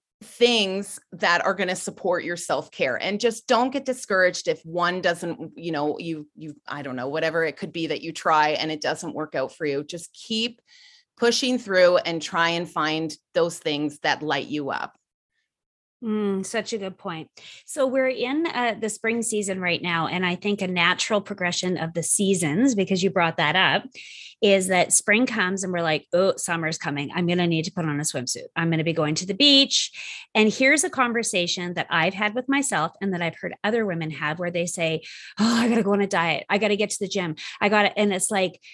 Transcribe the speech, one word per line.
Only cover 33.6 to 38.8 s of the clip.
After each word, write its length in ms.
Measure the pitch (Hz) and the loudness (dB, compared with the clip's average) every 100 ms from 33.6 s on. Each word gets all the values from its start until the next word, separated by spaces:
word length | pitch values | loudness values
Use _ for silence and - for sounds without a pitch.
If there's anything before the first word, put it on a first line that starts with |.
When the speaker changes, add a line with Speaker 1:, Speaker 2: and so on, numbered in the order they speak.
Speaker 2:
other 240 | 208 233 208 | -2 0 0
women 240 | 165 160 | -2 -4
have 300 | 143 151 165 | -4 -4 -4
where 100 | 175 | -4
they 160 | 175 170 | -2 -4
say, 360 | - 165 160 - - - - | -2 -2 -2 -6 -18 -8 0
"Oh, 160 | 220 | 2
I 140 | 233 233 | 2 2
gotta 160 | 233 | 2
go 80 | 196 | 2
on 80 | 202 | 2
a 80 | 196 | 2
diet. 380 | 190 165 147 - | 0 0 -2 0
I 80 | 196 | 0
gotta 160 | 208 | 2
get 160 | 202 208 | 0 -2
to 80 | - | -4
the 80 | 196 | -4
gym. 300 | 202 170 151 - - | -4 -4 -6 -10 -2
I 80 | 202 | 2
gotta," 280 | 208 202 202 | 4 4 2
and 160 | 208 | 0
it's 200 | 190 - | 2 0
like, 280 | 202 185 - - - | 0 0 -4 -20 -20